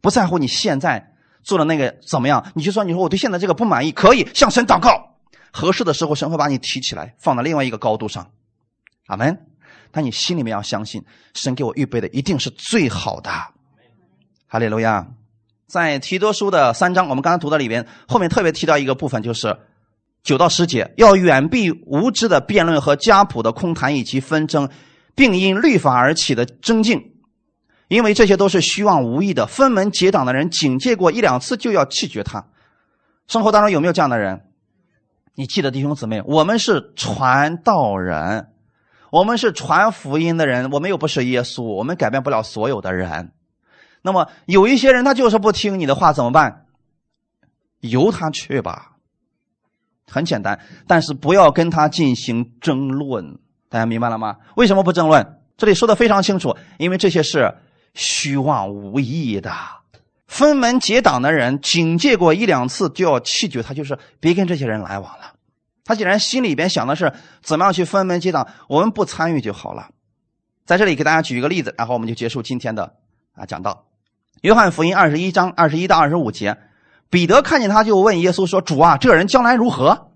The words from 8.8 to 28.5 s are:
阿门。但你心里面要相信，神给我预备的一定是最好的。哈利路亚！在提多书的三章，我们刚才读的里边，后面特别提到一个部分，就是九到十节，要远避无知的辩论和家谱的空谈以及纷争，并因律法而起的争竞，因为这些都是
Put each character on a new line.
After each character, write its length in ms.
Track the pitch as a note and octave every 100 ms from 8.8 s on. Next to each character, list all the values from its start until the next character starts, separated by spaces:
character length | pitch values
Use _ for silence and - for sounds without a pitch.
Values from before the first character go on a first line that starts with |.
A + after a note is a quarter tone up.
| _ _ _
阿 80 | G2
门。 320 | C3 G3 _ _ _ - _ -
但 80 |
你 60 | C#3
心 280 | - - F3
里 40 |
面 100 | A#2
要 80 | G#2
相 240 | G#2 G2+
信， 220 | G#2+ G#2+ - _ _ -
神 180 | C#3+
给 100 | B2+
我 80 | B2 -
预 100 | C3+
备 160 | A#2+
的 60 | G2
一 120 | C3
定 200 | C#3 D3+
是 100 | -
最 400 | - - A3+ C#3
好 300 | F#2+ G#2 -
的。 100 | - - - _ _ _ _ _ _ _ _ _ _
哈 100 | A2+
利 100 | A2+
路 120 | A2
亚！ 260 | A2+ G#2 E2+ B2 _ _ _ _ _
在 320 | F3+ E3 C#3
提 180 | - F#3
多 160 | G#3
书 160 | G#3 G3+
的 240 | F3+ C3
三 220 | A#2 F#3 F3+
章， 140 | F3
我 40 |
们 80 | C3
刚 100 | E3
才 60 | F3
读 100 | D3
的 120 | D3+
里 80 | B2
边， 180 | A#2 - - -
后 120 | B2
面 80 | -
特 140 | -
别 100 | F3
提 140 | - D#3+
到 100 | D3+
一 100 | C3
个 100 | C3
部 120 | D3
分， 140 | B2
就 140 | A2 A2+
是 200 | A2 F#2+ _ _ _ _ _ _
九 120 | - C#3+
到 140 | E3+
十 160 | - E3+
节， 300 | B2+ - -
要 180 | A3 G3
远 320 | F3+ C3+ D3
避 220 | B3+ F#3+ D3+ -
无 240 | C#3+ A#3+
知 180 | G#3 A3+
的 140 | D#3
辩 240 | - G3+ E3
论 160 | D#3
和 140 | D3 C#3+
家 280 | A3+ G3
谱 200 | G3+ A#2+
的 80 | A2+
空 240 | A2+ F3+ E3
谈 200 | C3 C#3+
以 80 |
及 160 | A#2 C3+
纷 280 | C3 D#3 D#3
争， 200 | D#3 C#3 - _ _ _
并 220 | - C4 F#3
因 260 | F#3+ F#3+
律 160 | D4+ G3+
法 160 | C#3 B2
而 160 | B2+ D#3
起 180 | -
的 100 | A#2+
争 380 | B2 - - A3+
竞， 300 | A3 A3 - _ _ _ _ _ _ _ _
因 160 | G#3
为 120 | A3 G#3
这 100 | G#3
些 100 | F#3+
都 140 |
是 120 | G3